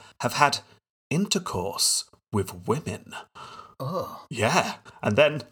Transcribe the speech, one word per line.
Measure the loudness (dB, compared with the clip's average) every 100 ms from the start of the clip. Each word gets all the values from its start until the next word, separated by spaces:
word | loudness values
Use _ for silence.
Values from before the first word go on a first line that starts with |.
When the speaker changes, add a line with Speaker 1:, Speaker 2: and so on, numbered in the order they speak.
| -14 -6
Speaker 1:
have | -2
had | 4 4 4 -8 _ _ _ -2
intercourse | 0 0 -2 -2 -4 -4 0 0 0 -4 -14 _
with | -2 -2 -4 -4
women." | -2 -4 -8 -10 -14 -14 -18 -18 -18 -18 -10
Speaker 2:
Oh. | -6 -4 -6 -10 -10
Speaker 1:
Yeah. | 0 2 2 0 -4 -14 -4
And | 2 6
then | 4 4 -10